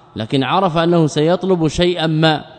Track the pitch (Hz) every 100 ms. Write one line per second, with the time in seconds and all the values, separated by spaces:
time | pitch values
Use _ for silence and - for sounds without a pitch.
0 | - 101 110 139 127 175 190 160 165 175
1 | 151 151 156 180 190 180 160 - 180 175
2 | 160 156 160 156 -